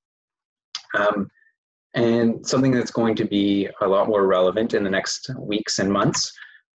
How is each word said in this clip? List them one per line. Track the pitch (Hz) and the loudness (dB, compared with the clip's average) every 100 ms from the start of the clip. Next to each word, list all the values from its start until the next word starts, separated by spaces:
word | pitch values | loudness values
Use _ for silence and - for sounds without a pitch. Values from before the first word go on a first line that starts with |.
| _ _ _ _ _ _ _ - - 104 | _ _ _ _ _ _ _ -18 -8 -2
Um, | 104 104 95 _ _ _ _ _ _ | 0 -2 -6 _ _ _ _ _ _
and | - 117 117 117 113 - | -2 0 2 0 -2 -2
something | 135 135 | 0 2
that's | 123 110 | 2 0
going | - 113 110 | 0 0 0
to | 107 | 0
be | 101 101 101 98 - | 0 2 0 -2 -2
a | 98 | 0
lot | 98 107 | 2 2
more | 104 95 | 2 4
relevant | 92 92 101 113 | 4 2 2 0
in | 110 | 0
the | 98 | 0
next | 95 - - - 131 | -2 -4 -6 -10 -10
weeks | 101 104 - - | -6 -6 -4 -2
and | 98 | 0
months, | 98 131 - - - - - _ | 2 0 0 -4 -10 -20 -20 _